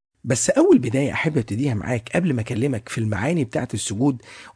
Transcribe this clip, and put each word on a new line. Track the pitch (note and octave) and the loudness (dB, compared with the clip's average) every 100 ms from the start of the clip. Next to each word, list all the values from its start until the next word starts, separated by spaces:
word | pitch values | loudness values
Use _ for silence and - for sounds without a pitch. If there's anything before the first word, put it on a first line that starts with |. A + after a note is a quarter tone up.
| _ _ | _ _
بس | A#2 B2+ - | -4 0 2
أول | F#3+ F4 D4 | 4 6 6
بداية | B2 B2+ C#3 | 4 0 0
أحب | - D#3+ D3+ | 0 -2 -2
أبتديها | A2 G2+ C#3 | -2 -2 -2
معاك | A2 - A#2+ - | -2 -2 -4 -2
قبل | F3 F3+ | -2 0
ما | B2+ | 0
أكلمك | A2 A2 C#3 A#2+ - | -2 -2 -2 -4 -6
في | - | -4
المعاني | A2 G2+ A#2+ F3 | -2 -2 0 0
بتاعة | A#2 B2 B2 | -2 -2 -4
السجود | A2 - G2+ C#3 B2 - - - | -6 -6 0 0 0 -8 -20 -16